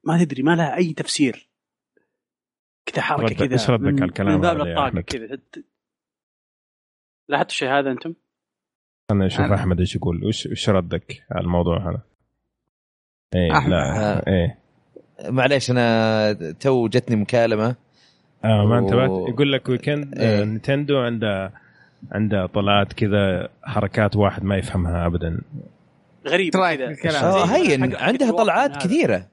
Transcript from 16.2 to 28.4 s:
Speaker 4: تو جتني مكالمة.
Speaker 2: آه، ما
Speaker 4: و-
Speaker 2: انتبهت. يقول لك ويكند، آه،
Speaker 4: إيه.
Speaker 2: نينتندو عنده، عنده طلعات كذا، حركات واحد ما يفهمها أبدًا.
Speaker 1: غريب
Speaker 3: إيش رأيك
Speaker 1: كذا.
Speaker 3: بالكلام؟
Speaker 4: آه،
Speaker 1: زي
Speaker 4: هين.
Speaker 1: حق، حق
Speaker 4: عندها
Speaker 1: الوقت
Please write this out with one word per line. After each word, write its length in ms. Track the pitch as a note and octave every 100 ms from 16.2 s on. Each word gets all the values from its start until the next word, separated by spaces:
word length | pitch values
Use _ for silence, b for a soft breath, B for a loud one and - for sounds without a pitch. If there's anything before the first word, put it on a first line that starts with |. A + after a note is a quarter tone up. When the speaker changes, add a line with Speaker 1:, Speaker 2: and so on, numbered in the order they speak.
| G#2+ G#2 E2
Speaker 4:
تو 360 | D#2+ C#3 C3 A2+
جتني 280 | B2 B2 A2
مكالمة. 600 | G2+ A#2+ A#2 G#2+ A2+ B2+ _ b b b b _
Speaker 2:
آه، 220 | G#2+ A2 G#2
ما 100 | A#2+
Speaker 4:
و- 20 |
Speaker 2:
انتبهت. 500 | G2 A#2 C3 F#2+ F2+
يقول 180 | A2+ C#3+
لك 160 | C3+ -
ويكند، 500 | B2 - D3 C#3+ F#2
آه، 200 | A2 G#2
Speaker 4:
إيه. 60 |
Speaker 2:
نينتندو 540 | G#2 G#2+ - C#3 C#3+ C#3+
عنده، 540 | A#2+ A#2 A2 G2 F#2+ b b b b b -
عنده 340 | G2+ G#2+ G2+ F2+
طلعات 460 | G#2 G2+ G2+ G2
كذا، 560 | - G#2+ G2+ G2 F2+ - _
حركات 540 | - G#2+ G2+ - G#2 G2+
واحد 280 | G2+ -
ما 120 | F#2+ F#2+
يفهمها 500 | F2 F#2 F2 E2+ E2+
أبدًا. 340 | E2+ E2 E2 - - - _ _ _ _ _ -
Speaker 1:
غريب 280 | F3 F3+
Speaker 3:
إيش 80 | F#3+
رأيك 160 | F3+ D3
Speaker 1:
كذا. 100 | B2+
Speaker 3:
بالكلام؟ 360 | D3+ E3+ D3+
Speaker 4:
آه، 220 | E3 F#3+ F3
Speaker 1:
زي 60 |
Speaker 4:
هين. 380 | C#4+ D#4 C3+ B2+
Speaker 1:
حق، 60 | -
حق 100 | D3+
Speaker 4:
عندها 200 | B3+ B3+
Speaker 1:
الوقت 140 | G3+